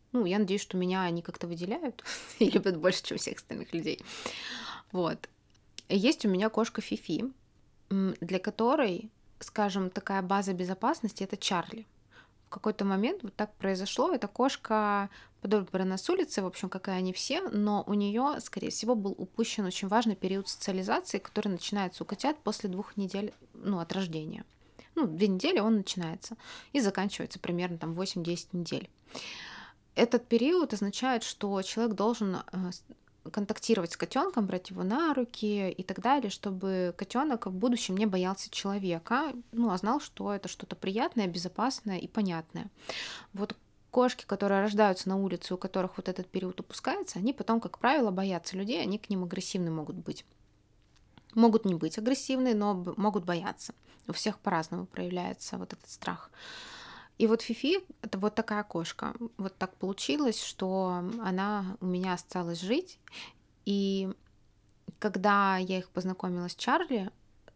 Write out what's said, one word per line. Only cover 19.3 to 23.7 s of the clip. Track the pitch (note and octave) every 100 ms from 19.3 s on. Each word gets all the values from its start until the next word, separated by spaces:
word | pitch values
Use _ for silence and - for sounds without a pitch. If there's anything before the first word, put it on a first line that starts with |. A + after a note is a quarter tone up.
| - A3+ - F#3+
очень | - F#3+
важный | G#3+ A#3 G3
период | F#3 F#3+ G3
социализации, | - - F#3+ F#3+ C#4+ - G3
который | - - G#3
начинается | F3 - G3+ F3+ -
у | E3+
котят | G3+ C4+ D4+
после | - G#3+ G3+
двух | F#3 G#3+ -
недель, | F#3+ G3 G#3 - -
ну, | - -